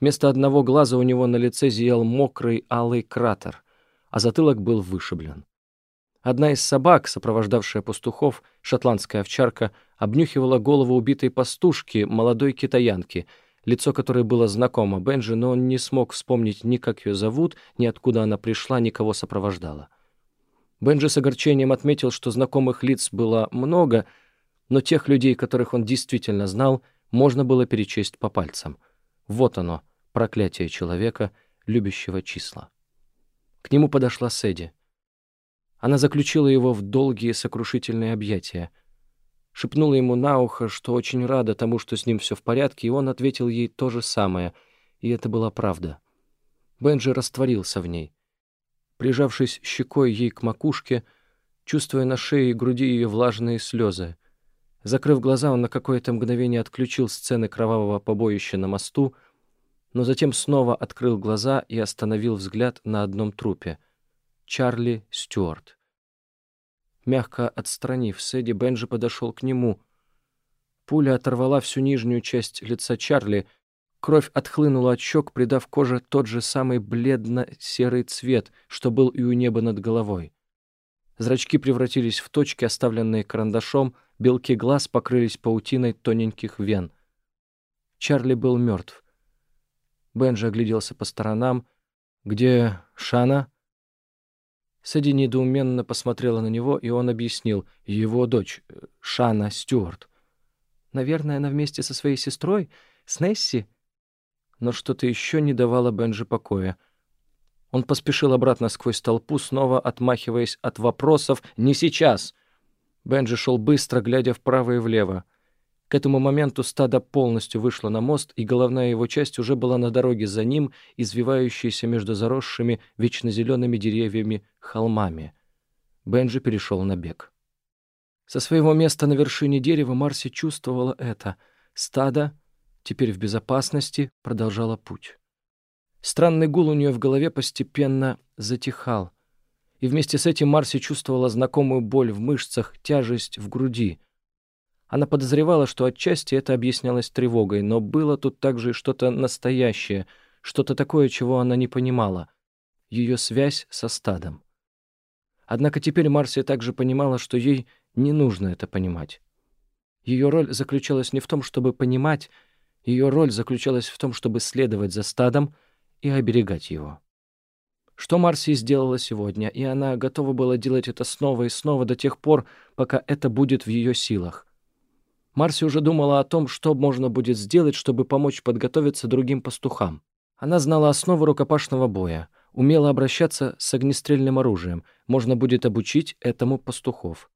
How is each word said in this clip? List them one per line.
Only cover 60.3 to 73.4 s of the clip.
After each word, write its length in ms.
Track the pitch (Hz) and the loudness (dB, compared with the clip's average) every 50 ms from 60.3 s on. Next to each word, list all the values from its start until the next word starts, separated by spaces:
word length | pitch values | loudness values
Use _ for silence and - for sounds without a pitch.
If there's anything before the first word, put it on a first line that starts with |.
| 123 | 0
снова 420 | - - - 143 139 127 120 117 | -2 -2 0 2 2 2 2 0
открыл 420 | - 113 - - - 123 123 117 101 | -2 -4 -10 -8 -2 -2 0 0 0
глаза 420 | 98 107 110 101 104 135 135 135 | -2 -2 -2 -2 0 -2 -2 -2
и 180 | - - 110 113 | -2 -4 -4 -4
остановил 580 | 110 101 - - 113 107 110 107 107 120 110 | -4 -4 -6 -6 -4 -2 -2 -2 -2 -2 -2
взгляд 460 | 98 95 95 - 107 120 123 120 - - | -4 -6 -6 -4 -2 -2 -2 -2 -4 -6
на 200 | 107 110 104 104 | -4 -4 -2 -2
одном 280 | 98 95 101 110 104 | -4 -4 -4 -4 -4
трупе. 480 | 101 - - 110 90 - - 90 80 - _ _ _ _ _ _ _ _ _ _ _ _ _ | -6 -6 -4 -4 -4 -4 -6 -12 -12 -12 _ _ _ _ _ _ _ _ _ _ _ _ _
Чарли 600 | - - - 131 123 120 117 120 120 120 110 101 _ | -10 -4 -2 -2 -2 0 0 -2 -2 -2 -4 -6 _
Стюарт. 680 | - - - - - 107 92 82 78 - - _ _ _ _ _ _ _ _ _ _ _ _ _ _ _ _ _ _ _ _ _ _ _ _ _ _ _ - | -12 -12 -10 -8 -4 -4 -2 -2 -4 -8 -14 _ _ _ _ _ _ _ _ _ _ _ _ _ _ _ _ _ _ _ _ _ _ _ _ _ _ _ -4
Мягко 440 | 127 131 131 113 - - - 120 117 | -2 0 0 -2 -4 -6 -6 -6 -4
отстранив 720 | - - 107 - - - - 123 127 127 123 107 92 - | -4 -8 -10 -10 -10 -8 -6 -6 -4 -4 -4 -4 -6 -8
Сэдди, 300 | - - - 131 120 117 | -10 -8 -6 -4 -4 -4
Бенджи 360 | 113 95 123 127 127 113 120 - | -2 0 0 0 -2 -2 -4 -6
подошёл 460 | 123 113 113 117 - - 123 117 113 | -6 -4 -4 -4 -4 -4 -8 -8 -8
к 100 | - 127 | -6 -4
нему. 380 | 131 131 127 123 117 98 - _ _ _ _ _ _ _ _ _ _ _ _ _ _ _ _ _ _ _ _ _ | -4 -2 0 0 0 -2 -2 _ _ _ _ _ _ _ _ _ _ _ _ _ _ _ _ _ _ _ _ _
Пуля 300 | - 147 156 147 135 127 | -2 0 2 2 4 2
оторвала 440 | 123 - 135 127 123 127 131 143 139 | 0 0 -2 -2 0 0 2 2 0
всю 220 | 127 - - 135 | 0 -2 -4 -2
нижнюю 400 | 135 139 139 127 113 120 123 120 | 0 0 0 0 0 0 -2 -2
часть 400 | - - - 123 113 - - - | -2 -2 -2 -4 -4 -4 -8 -12
лица 360 | - 107 120 113 - - 123 107 | -8 -8 -8 -6 -4 -6 -6 -4
Чарли. 500 | - - 151 135 110 104 104 101 | -2 0 0 0 2 0 -2 -2